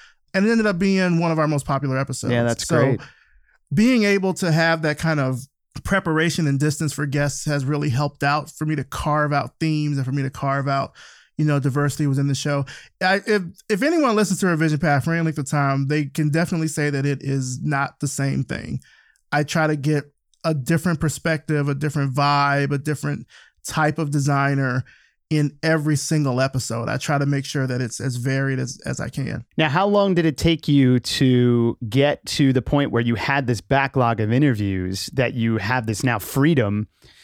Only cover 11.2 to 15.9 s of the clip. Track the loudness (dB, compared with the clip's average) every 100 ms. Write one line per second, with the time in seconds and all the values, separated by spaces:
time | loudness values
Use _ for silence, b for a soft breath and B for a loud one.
11.2 | B -2 0 2 0 0 0 0 0 2
12.2 | 0 0 -2 -2 -4 B B -4 0 0
13.2 | 2 0 0 -10 -4 0 2 2 2 2
14.2 | 2 2 2 2 2 2 2 2 2 0
15.2 | 0 -2 -2 0 0 0 0